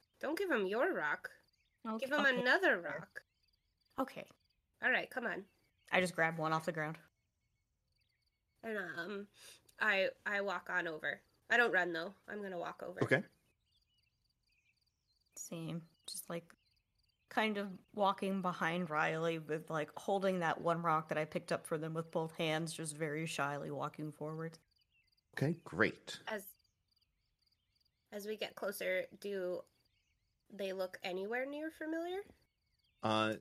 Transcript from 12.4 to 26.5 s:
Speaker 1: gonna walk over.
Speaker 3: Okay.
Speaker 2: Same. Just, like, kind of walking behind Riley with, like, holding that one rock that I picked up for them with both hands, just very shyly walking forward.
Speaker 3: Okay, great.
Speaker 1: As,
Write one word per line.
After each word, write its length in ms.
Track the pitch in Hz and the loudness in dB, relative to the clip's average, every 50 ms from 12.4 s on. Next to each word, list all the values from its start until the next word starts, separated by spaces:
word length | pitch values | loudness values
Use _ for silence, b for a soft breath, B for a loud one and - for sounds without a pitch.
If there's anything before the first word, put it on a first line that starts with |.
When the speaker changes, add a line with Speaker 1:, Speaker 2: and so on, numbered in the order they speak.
Speaker 1:
gonna 160 | 202 190 185 | -6 -4 -4
walk 240 | 170 160 160 170 - | -4 -4 -6 -6 -8
over. 220 | - - 185 190 - | -8 -6 -2 0 2
Speaker 3:
Okay. 200 | - - - - - _ _ _ _ _ _ _ _ _ _ _ _ _ _ _ _ _ _ _ _ _ _ _ _ _ _ _ _ _ _ _ _ _ _ _ _ _ _ _ _ - | 4 4 4 2 0 _ _ _ _ _ _ _ _ _ _ _ _ _ _ _ _ _ _ _ _ _ _ _ _ _ _ _ _ _ _ _ _ _ _ _ _ _ _ _ _ -14
Speaker 2:
Same. 500 | - - - - 165 165 160 160 170 165 - _ _ _ | -12 -10 -8 -8 -6 -4 -4 -4 -6 -8 -10 _ _ _
Just, 220 | - - - - - | -12 -10 -10 -8 -6
like, 240 | 175 170 170 - - _ _ _ _ _ _ _ _ _ _ _ _ _ _ - | -8 -8 -8 -10 -20 _ _ _ _ _ _ _ _ _ _ _ _ _ _ -2
kind 280 | - 247 220 220 208 | 2 4 4 4 2
of 100 | 202 202 202 180 - - _ - | 0 -2 -4 -6 -12 -14 _ 0
walking 480 | 214 202 190 196 - 202 196 190 196 | 4 4 4 4 4 2 0 0 2
behind 480 | 180 180 170 - 185 165 170 180 180 151 | 0 0 0 0 0 0 2 0 0 2
Riley 480 | 151 151 160 165 160 160 165 170 165 160 | 2 4 4 4 2 2 2 0 0 0
with, 300 | 156 147 156 160 156 - | -2 -4 -4 -4 -4 -2
like, 220 | 160 156 151 - - | -2 -2 -2 -4 -8
holding 420 | - - - 196 196 185 196 185 180 | -6 -2 0 0 2 2 2 2 2
that 220 | 170 160 - - | 2 0 0 0
one 200 | - 170 170 165 | 2 0 0 2
rock 280 | 170 170 156 156 160 - | 2 2 2 2 2 0
that 80 | 156 | -2
I 80 | 151 156 | -2 -2
picked 260 | 156 - 175 165 - | -2 -2 -4 -2 -2
up 160 | 170 - - | -2 -2 -2
for 100 | - 170 | -2 -4
them 160 | 156 156 160 160 | -2 -2 -2 -4
with 160 | 165 160 165 | -4 -4 -2
both 220 | - 175 160 160 - | -2 -2 -2 -2 -2
hands, 360 | - 170 156 156 156 165 160 165 | -2 0 2 2 0 0 -2 -6
just 220 | - 165 156 147 | -6 -8 -6 -6
very 300 | 147 160 151 147 156 160 | -4 -4 -2 -2 -2 -4
shyly 440 | 160 - - 139 143 143 143 156 156 | -2 -2 -2 -2 -2 -2 -4 -6 -6
walking 420 | 147 135 139 151 - - 151 151 147 | -4 -4 -4 -6 -6 -6 -8 -8 -8
forward. 440 | - 151 151 160 160 160 165 160 - _ _ _ _ _ _ _ _ _ _ _ _ _ _ - | -8 -8 -8 -6 -6 -8 -8 -10 -12 _ _ _ _ _ _ _ _ _ _ _ _ _ _ -2
Speaker 3:
Okay, 180 | - 135 147 175 - - | 0 2 2 0 0 -6
great. 560 | - - 85 110 90 - - - - - - - | -2 2 4 4 4 2 -2 -10 -14 -14 -12 -8
Speaker 1:
As, 280 | - 220 208 - - | -8 -8 -8 -8 -12